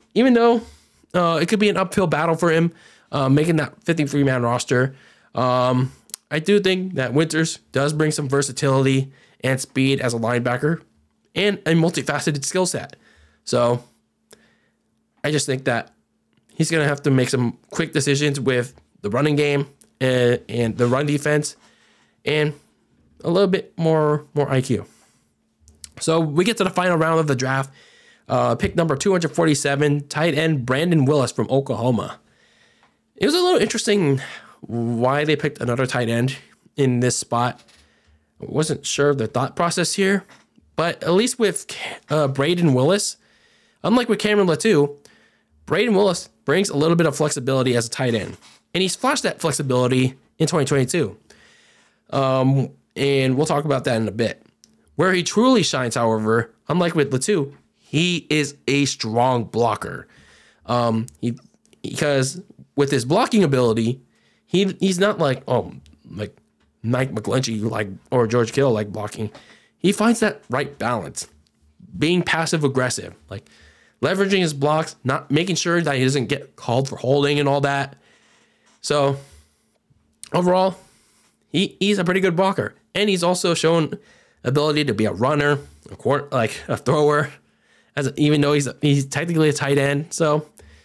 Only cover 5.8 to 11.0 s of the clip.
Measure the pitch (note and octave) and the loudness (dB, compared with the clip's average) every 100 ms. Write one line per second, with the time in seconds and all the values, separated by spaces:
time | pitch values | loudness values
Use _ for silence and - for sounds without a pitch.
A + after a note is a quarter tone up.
5.8 | B2+ - _ - _ D#3 D#3+ G3+ F#3+ F#3 | -2 -6 _ -20 _ -6 2 2 2 0
6.8 | F#3 E3 B2+ C3 E3 D#3+ D#3+ - _ B2+ | -2 -4 -2 0 0 0 -2 -4 _ -2
7.8 | D3 D3+ D#3 D3+ C#3+ C#3 C#3+ B2 C#3+ C3+ | -2 0 -2 -2 -2 0 -2 -2 0 2
8.8 | C3+ C3+ C3+ - _ _ B2+ C3 - - | 2 2 -2 -10 _ _ -2 -2 -4 -2
9.8 | C3+ C3+ B2+ A#2 A2+ B2 B2 B2 D3+ E3 | 0 0 -2 -2 -2 -2 -2 -2 -2 -4
10.8 | - _ | -8 _